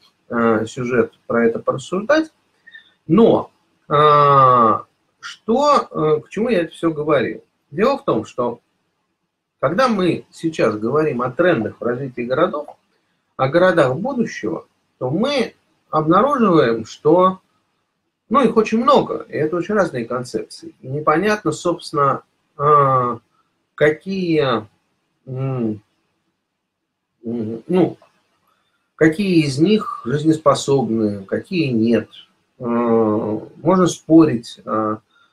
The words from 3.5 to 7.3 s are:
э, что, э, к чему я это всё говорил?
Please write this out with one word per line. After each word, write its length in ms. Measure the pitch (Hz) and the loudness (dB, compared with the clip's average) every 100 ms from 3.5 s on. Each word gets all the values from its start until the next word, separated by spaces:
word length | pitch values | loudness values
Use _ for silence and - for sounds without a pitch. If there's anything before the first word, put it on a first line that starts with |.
| _ _ _ - | _ _ _ -2
э, 920 | 147 151 147 143 139 131 123 110 - - _ _ _ | 2 6 6 6 6 6 6 4 0 -6 _ _ _
что, 680 | - - - 254 294 269 - | -20 -10 -2 2 4 2 0
э, 300 | 156 156 151 | -4 0 0
к 40 | - | -2
чему 200 | 190 233 | -4 -2
я 140 | 196 | -2
это 100 | 160 | -2
всё 180 | - 170 | -4 -4
говорил? 500 | 151 151 139 113 | -4 0 0 -2